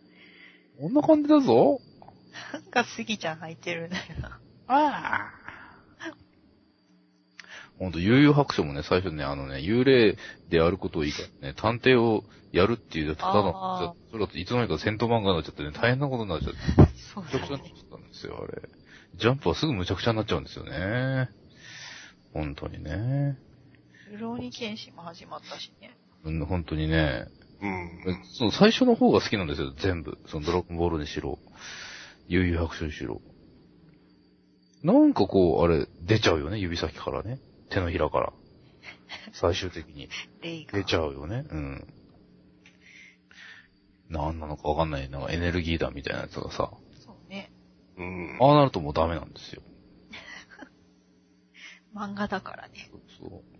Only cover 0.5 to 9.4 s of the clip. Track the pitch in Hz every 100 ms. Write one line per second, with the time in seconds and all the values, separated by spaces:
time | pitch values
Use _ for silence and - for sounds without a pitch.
0.5 | _ _ - 151 269 302 302 294 302 262
1.5 | 120 214 285 - - - - _ - -
2.5 | 302 - 254 226 - 226 214 165 160 160
3.5 | 165 - 170 170 185 - 160 - - -
4.5 | - - 269 302 190 - - 208 - -
5.5 | - - - _ - 330 - _ _ _
6.5 | _ _ _ _ _ _ _ _ - -
7.5 | - - - 92 82 92 127 147 147 139
8.5 | - 80 71 76 92 92 78 69 71